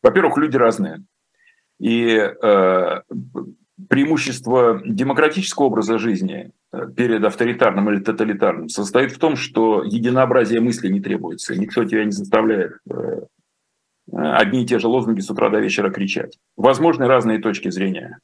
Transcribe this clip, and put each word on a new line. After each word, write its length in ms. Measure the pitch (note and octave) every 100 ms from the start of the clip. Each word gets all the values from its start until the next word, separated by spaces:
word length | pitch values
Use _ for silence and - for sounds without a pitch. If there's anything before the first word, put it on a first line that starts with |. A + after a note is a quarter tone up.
во-первых, 340 | B2+ - G3 D#3
люди 200 | D3+ B2+
разные. 460 | A2+ G#2+ F2+ D#2+ - _ _ _ _ _ _ -
И, 280 | A2+ A#2 A#2
э, 960 | A2 G2+ - A2 G2+ F#2 F#2 F2 - - - C3 - - - _ - F#3+
преимущество 920 | C3 C#3+ D#3 C#3 B2 A2+ B2+ A#2+ G2+ G#2+
демократического 800 | G#2 C3 C#3 D3+ E3+ F#3+ - C#3
образа 320 | A2+ G2+ A2+
жизни, 520 | A2+ F#2+ F#2 E2 - _ _
э, 140 | - - -
перед 280 | A#2+ A2 G#2
авторитарным 640 | - A#2+ A#2 G2 F#2+ G#2
или 80 | G2+
тоталитарным 680 | G2+ G#2+ A2 G2 G2+ E2+ D#2+
состоит 420 | - G2+ B2 C3+
в 60 | -
том, 160 | D#3+ C3+
что 480 | - - A2+ G#2
единообразие 800 | - A#2 A#2 B2+ C3 B2+ G#2+ A2+
мысли 280 | A#2+ A2+ G2
не 120 | G2
требуется. 540 | G2 G2+ F2 F2 - F#2
Никто 300 | G2+ - G#2
тебя 200 | G#2+ G#2+
не 60 |
заставляет, 640 | G2+ G2 A2 A2 G#2 F2 - -
э, 40 | - - - - _ _ _ _ _ _ _ -
э, 40 | -
одни 460 | D2+ C2 G#2 B2+
и 40 | A#2+
те 120 | A#2+
же 80 | A2+
лозунги 320 | B2+ A2+ G#2
с 80 | G2
утра 180 | G2+ G#2
до 100 | G#2+
вечера 320 | G#2+ - G2
кричать. 480 | F#2+ G2 - - - _ -
Возможны 500 | B2 C3 E3 D#3 B2
разные 320 | C3 A2 A2
точки 300 | G#2+ G2 -
зрения. 480 | F#2 G2 F2+ - -